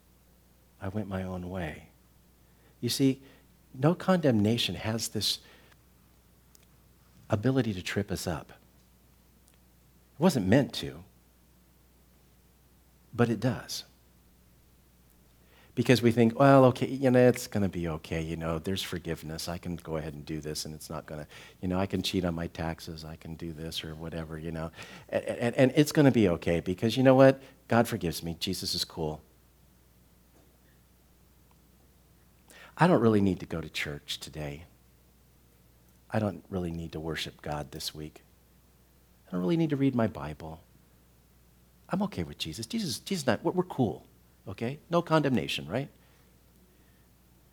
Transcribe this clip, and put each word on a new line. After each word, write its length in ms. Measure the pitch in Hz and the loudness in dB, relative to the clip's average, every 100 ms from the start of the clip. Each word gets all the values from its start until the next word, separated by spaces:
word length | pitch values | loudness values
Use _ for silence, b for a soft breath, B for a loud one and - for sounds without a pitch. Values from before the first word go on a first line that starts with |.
| _ _ _ _ _ _ _ _ | _ _ _ _ _ _ _ _
I 80 | 98 | -8
went 200 | 107 98 | -8 -6
my 160 | 95 | -6
own 260 | 92 92 90 | -6 -8 -8
way." 380 | 92 80 - - _ _ _ _ _ b b b b | -8 -8 -10 -18 _ _ _ _ _ b b b b
You 80 | 120 | -6
see, 320 | - 135 131 B B B _ _ | 0 0 0 B B B _ _
no 200 | 131 147 | 0 0
condemnation 840 | 180 - 185 147 110 104 117 - 85 | 2 0 2 4 4 2 2 -2 -4
has 320 | 110 113 - | -6 -4 -6
this 320 | 107 - - b b b b _ _ _ _ _ _ _ - _ _ _ _ _ - - | -4 -4 -4 b b b b _ _ _ _ _ _ _ -20 _ _ _ _ _ -20 -4
ability 460 | 104 123 135 117 | 0 2 0 0
to 80 | 92 | -4
trip 300 | - 101 95 | -4 -4 -2
us 140 | 87 92 | -4 -4
up. 240 | 73 60 | -6 -10
It 1700 | - _ _ _ _ _ _ _ _ _ _ _ _ _ _ _ - | -20 _ _ _ _ _ _ _ _ _ _ _ _ _ _ _ 2
wasn't 260 | 180 139 92 | 4 4 4
meant 260 | 131 117 | 4 4
to, 280 | - 69 71 - _ _ _ _ _ _ _ _ _ _ _ _ _ _ _ _ _ _ _ _ | -4 -10 -12 -20 _ _ _ _ _ _ _ _ _ _ _ _ _ _ _ _ _ _ _ _
but 160 | 117 117 | 0 2
it 120 | 107 | 2
does. 440 | 131 98 - - - _ _ _ _ _ _ _ _ _ _ _ _ _ _ _ b b b | -2 -2 -8 -12 -12 _ _ _ _ _ _ _ _ _ _ _ _ _ _ _ b b b
Because 260 | - 120 117 | 0 4 6
we 100 | 117 | 6
think, 280 | 120 113 113 | 6 4 8
"Well, 260 | 139 139 127 | 8 10 8
okay, 220 | 120 131 | 4 -4
you 220 | 135 135 | 0 4
know, 180 | 127 123 | 6 6
it's 180 | 120 - | 4 -2
gonna 220 | 107 95 | -2 -2
be 180 | 87 85 | -2 -4
okay, 360 | 78 - 82 | -4 -6 -6
you 140 | 80 82 | -4 -4
know, 220 | 82 82 | -4 -4
there's 240 | 95 95 | -4 -6
forgiveness. 640 | - 85 82 78 76 80 - | -6 -8 -6 -8 -8 -10 -8
I 120 | 85 | -8
can 180 | 87 82 | -8 -10
go 220 | 82 80 | -6 -8
ahead 160 | 78 | -8
and 100 | 73 | -12
do 160 | 73 78 | -10 -8
this, 240 | 76 76 | -8 -10
and 100 | 80 | -10
it's 140 | 76 - | -14 -12
not 160 | 80 | -12
gonna, 220 | - 76 76 B B B | -12 -14 -14 B B B
you 80 | 92 | -4
know, 100 | 92 | -2
I 60 | |
can 160 | 98 95 | 0 -2
cheat 240 | 90 95 | -2 -2
on 100 | 87 | -2
my 120 | 82 85 | -4 -8
taxes, 580 | - 82 82 - 80 | -6 -8 -8 -12 -14
I 120 | 78 80 | -14 -14
can 180 | 85 | -14
do 180 | 80 82 | -12 -12
this 320 | 78 82 - | -10 -10 -10
or 100 | 80 | -10
whatever, 440 | 78 82 82 78 80 | -12 -10 -8 -8 -8
you 140 | 80 | -8
know, 180 | 80 80 B B B B | -6 -8 B B B B
and, 140 | 98 | -4
and, 320 | - 101 120 117 | -2 -2 -2 4
and 160 | 131 156 | 4 4
it's 160 | 151 | 2
gonna 180 | 160 139 | 6 6
be 180 | 117 98 | 6 4
okay 300 | 85 92 85 | 2 0 0
because 360 | 92 92 113 117 | -2 -2 -2 4
you 60 | |
know 120 | 131 | 6
what? 280 | 131 135 135 B B - | 8 8 6 B B 0
God 180 | 117 113 | 2 2
forgives 360 | 110 87 - | -2 -4 -4
me, 140 | 85 80 | -8 -6
Jesus 340 | - 90 95 | -6 -6 -6
is 120 | 87 - | -6 -6
cool. 340 | - 78 76 - _ _ _ _ _ _ _ _ _ _ _ _ _ _ _ _ _ _ _ _ _ _ _ _ _ _ _ _ _ _ _ _ B B - | -6 -6 -6 -14 _ _ _ _ _ _ _ _ _ _ _ _ _ _ _ _ _ _ _ _ _ _ _ _ _ _ _ _ _ _ _ _ B B 2
I 80 | 170 | 4
don't 140 | 139 | 6
really 200 | 113 107 | 6 4
need 200 | 98 90 | 4 0
to 60 | - | -4
go 140 | 82 | -8
to 80 | 78 | -8
church 500 | - 78 73 - - | -8 -8 -8 -10 -12
today. 460 | - 76 73 73 85 _ _ _ _ _ _ _ _ _ _ _ _ _ _ | -12 -10 -10 -12 -18 _ _ _ _ _ _ _ _ _ _ _ _ _ _
I 80 | 110 | -2
don't 240 | 104 85 - | -2 -4 -8
really 220 | 95 87 | -6 -6
need 220 | 82 82 | -6 -8
to 80 | 80 | -8
worship 420 | 80 76 - - | -6 -6 -8 -12
God 300 | - 73 69 | -8 -8 -8
this 220 | 78 - | -10 -12
week. 280 | 76 78 - _ _ _ _ _ _ _ _ _ _ _ | -10 -14 -16 _ _ _ _ _ _ _ _ _ _ _
I 40 | |
don't 80 | 180 | -4
really 140 | 180 165 | 0 2
need 120 | 160 | 2
to 60 | 139 | 2
read 180 | 135 | 2
my 120 | 123 110 | 2 0
Bible. 560 | - 71 76 80 80 _ _ _ _ _ _ _ _ _ _ _ _ - | -2 -10 -10 -12 -14 _ _ _ _ _ _ _ _ _ _ _ _ -8
I'm 120 | 180 | -4
okay 200 | 208 - | -4 -6
with 160 | 76 73 | -8 -8
Jesus. 260 | 80 78 | -10 -10
Jesus, 340 | 117 226 180 110 | -8 -6 -6 -8
Jesus, 260 | - 190 131 | -6 -4 0
not, 180 | 101 | 0
we're, 80 | 170 | 0
we're 120 | 180 | -2
cool, 420 | 180 - 107 64 - _ _ _ 113 | -4 0 0 -2 -12 _ _ _ -16
okay? 320 | 95 120 143 - | -8 -8 -8 -2
No 120 | 170 | -2
condemnation, 640 | 165 160 147 117 69 - 69 | 2 2 4 0 -2 -6 -4
right?" 220 | 113 147 - b b b b _ _ _ b b b b _ _ _ _ | -6 -6 -14 b b b b _ _ _ b b b b _ _ _ _